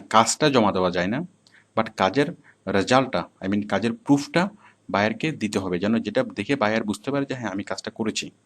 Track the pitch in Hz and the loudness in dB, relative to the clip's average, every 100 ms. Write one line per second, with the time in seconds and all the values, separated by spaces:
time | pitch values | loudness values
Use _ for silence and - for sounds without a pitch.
0 | - 110 113 - 151 131 104 92 92 90 | 2 4 4 4 4 4 4 2 0 0
1 | 92 131 180 _ _ _ _ - 113 - | -2 -4 -8 _ _ _ _ -4 -2 0
2 | 95 127 147 - - _ 95 95 92 127 | 2 2 -2 -4 -18 _ -2 0 4 2
3 | 127 87 82 - 95 104 101 98 117 117 | 2 -2 -6 -8 -4 -2 0 -2 -2 -2
4 | - 143 - 170 196 - - _ - 98 | 2 2 2 -2 -2 -6 -20 _ -4 0
5 | 107 113 160 127 104 107 95 87 101 113 | 0 0 -4 -2 -2 -2 -2 0 0 0
6 | 107 123 117 101 104 139 104 110 104 101 | 0 -2 -2 -4 -4 0 0 0 -2 -6
7 | - 139 139 131 107 95 - 101 107 - | -4 -4 -4 -6 -6 -6 -6 -8 -8 -6
8 | 110 - - - | -4 -4 -8 -14